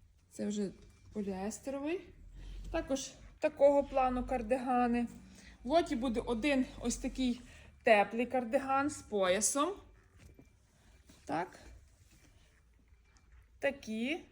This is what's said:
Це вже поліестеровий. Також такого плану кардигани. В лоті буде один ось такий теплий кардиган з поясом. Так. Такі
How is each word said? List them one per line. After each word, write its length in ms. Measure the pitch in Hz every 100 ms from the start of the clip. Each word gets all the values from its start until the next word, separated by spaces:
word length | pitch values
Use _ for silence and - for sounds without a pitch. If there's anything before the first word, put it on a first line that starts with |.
| - _ _
Це 160 | - 208
вже 240 | 208 190 - - - -
поліестеровий. 880 | 214 196 185 202 - 277 277 294 359 - - - - - - -
Також 400 | 330 311 269 - - - -
такого 440 | 311 - 277 285
плану 400 | 277 269 254 247
кардигани. 840 | 247 254 220 262 254 247 240 240 233 - - - - -
В 40 | 240
лоті 260 | 330 339 262
буде 240 | 262 220
один 460 | 233 226 294 269 262 -
ось 180 | 240 -
такий 440 | 262 - 254 240 - - - -
теплий 420 | 240 208 196 226 240
кардиган 640 | 254 226 269 - 269 285
з 120 | -
поясом. 680 | - 208 185 190 202 277 330 403 - - _ - - - - _ _ _ - - - - -
Так. 340 | - - - - - - - - - - - _ _ _ _ _ - _ - _ - - -
Такі 600 | 277 277 220 220 254 339 -